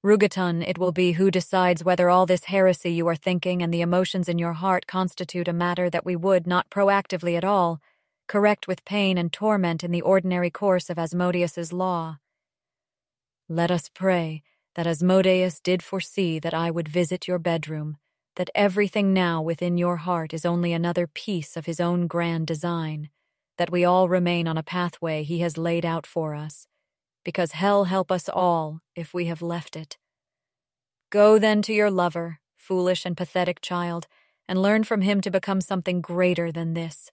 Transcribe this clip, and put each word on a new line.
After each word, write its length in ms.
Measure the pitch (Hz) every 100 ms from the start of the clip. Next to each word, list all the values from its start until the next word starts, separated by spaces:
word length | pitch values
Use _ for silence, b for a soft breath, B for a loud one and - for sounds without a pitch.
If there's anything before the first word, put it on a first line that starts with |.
Rugatun, 640 | 202 208 202 - 180 170 165
it 80 | 165
will 140 | 180
be 220 | 170 180
who 180 | 165 190
decides 540 | 185 - 190 180 175
whether 260 | 170 180 180
all 160 | 180 185
this 200 | 180 -
heresy 440 | 196 185 175 175
you 160 | 170 165
are 80 |
thinking 480 | 165 - 180 185 180
and 100 | 170
the 80 | 170
emotions 480 | 170 180 185 190 180
in 120 | 170
your 140 | 170
heart 340 | 165 190 180 -
constitute 580 | 185 185 - 175 180 175
a 60 |
matter 360 | 170 175 175 180
that 160 | 170
we 120 | - 175
would 280 | 185 185
not 240 | 170 180 -
proactively 680 | 202 196 196 190 180 175 170
at 80 |
all 360 | 185 202 170 165 _ _ _ _ -
correct 400 | 208 208 208 -
with 180 | 180
pain 340 | - 208 196 180
and 140 | 170
torment 520 | - 214 208 175 165
in 80 | 175
the 100 | 175
ordinary 480 | - 190 180 180 175
course 400 | - 202 185 -
of 80 | 170
Asmodeus's 760 | 165 175 180 175 175 - 165
law. 440 | 175 185 175 160 151 _ _ _ _ _ _ _ _ _ _ _ _ _
Let 220 | 165 170
us 180 | 175 -
pray 540 | - 190 180 160 156 _ _ _
that 140 | - 170
Asmodeus 720 | 156 180 190 190 185 185 -
did 200 | - 180
foresee 600 | - 196 - - 180 160
that 140 | 165
I 180 | 165 170
would 160 | 165 160
visit 400 | 165 165 180 -
your 100 | 180
bedroom, 600 | 170 165 151 156 151 151 _ _ _ -
that 120 | 180
everything 580 | - 202 185 202 214 196
now 300 | 190 180 165
within 340 | 160 165 175 175
your 200 | 175 175
heart 360 | 165 175 160
is 140 | 160 175
only 260 | 175 175
another 340 | 170 170 170 175
piece 480 | - - 185 147 -
of 100 | 156
his 120 | 156
own 280 | 175 175 170
grand 400 | 170 170 165 160
design, 640 | 156 175 170 156 156 151 _ _ _ _ -
that 120 | 170
we 140 | 175
all 240 | 175 185 180
remain 400 | 180 175 175 165
on 80 | 160
a 60 |
pathway 600 | 156 180 175 - 165 156
he 180 | 147 170
has 180 | 170 156
laid 260 | 170 170
out 220 | 170 165 -
for 280 | - 156
us, 320 | 147 151 - - _ _ _ _ _
because 280 | - 180 170
hell 320 | 156 196 202
help 260 | 190 190 180
us 200 | 185 -
all 500 | - 180 170 156 160 _ -
if 160 | 160
we 140 | 180 170
have 160 | 165
left 340 | 170 170 - 156
it. 220 | 156 - _ _ _ _ _ _ _ _ _ _ _
Go 280 | 208 208 214
then 220 | 214 208
to 120 | 208
your 160 | 208 208
lover, 480 | 185 175 170 170 160 _ _
foolish 480 | - 185 180 180
and 140 | - 170
pathetic 420 | 180 185 180 175
child, 460 | - 175 175 170 165 _ _ _ -
and 140 | 185
learn 200 | 196 214
from 180 | 220 214
him 180 | 190 202
to 100 | 190
become 300 | 185 - 190
something 400 | 180 190 175 180
greater 500 | 165 175 180 170 170
than 220 | 160 165
this. 380 | 165 165 - -